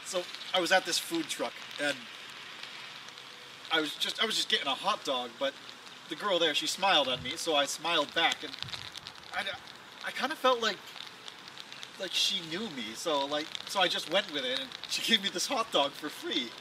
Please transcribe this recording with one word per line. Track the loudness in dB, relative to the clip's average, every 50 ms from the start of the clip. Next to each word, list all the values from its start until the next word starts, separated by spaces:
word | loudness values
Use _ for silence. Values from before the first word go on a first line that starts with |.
| -10
so | -2 -2 -2 -2 -2 -8 -10 -8 0 2
I | 2
was | 6 8
at | 8 8 8
this | 6 0
food | 0 0 0 0 0 0
truck, | 0 -2 -2 -2 -4 -4 -6 -12 -10 -4 0
and | 0 0 0 0 -6 -12 -12 -12 -12 -12 -12 -12 -12 -12 -12 -12 -12 -12 -12 -12 -12 -12 -12 -12 -14 -14 -14 -14 -14 -14 -16 -16 -16 -16 -16 -14 -4 0
I | 2 2
was | 2 2 0
just, | -2 -2 -2 2 0
I | 0
was | 2 2
just | 0 2 2
getting | 2 2 2
a | 0
hot | -2 2 2 2 2 2 2
dog, | 0 0 0 -2 -4 -4 -2
but | -2 -2 -2 -4 -14 -16 -16 -16 -16 -16 -16 -16 -10 -10
the | -8
girl | -2 2 4 4 6
there, | 6 6 4
she | 2 2
smiled | 0 0 4 6 6 8 8 6
at | 4 2 -2 -2
me, | -6 -6
so | -2 0 4 4
I | 4 4
smiled | 4 0 -2 0 2 2 2 2 2 2
back, | 2 4 4 2 0 -4
and | -10 -8 -8 -8 -8 -8 -8 -10 -10 -12 -12 -12 -12 -14 -14 -14 -8 -6
I, | -4 -4 -4 -6 -8 -10 -14 -16 -16 -16 -16 -16 -8 -8
I | -6
kinda | -4 0 0 0 0
felt | 4 6 6 6 6
like, | 4 0 0 0 -8 -14 -12 -12 -12 -14 -14 -14 -14 -14 -14 -14 -16 -16 -14 -14 -14 -14 -12 -14 -14 -14 -8 -6
like | -6 -2
she | 2 2 2 4 2 0 -2 -4
knew | -4 -4 -4 -4 -4
me, | -6 -6 -6 -6
so, | -4 0 2 4 4 2
like, | 2 0 -2 -2 -2 -6 -8 -6
so | -2 4 4
I | 6
just | 6 4 0 -2 2
went | 2 2 2 2 -2
with | -2 0
it, | 0 0 -2
and | -2 -4 -8 -10 -6 -4
she | -4 -2 4 4
gave | 4 4 4
me | 0
this | -2 0 0
hot | 2 2 2 0 2
dog | 4 4 4 4
for | 0 -4 -6 -6
free. | -6 -6 -6 -2 -2 -2 -2 -2 -6 -12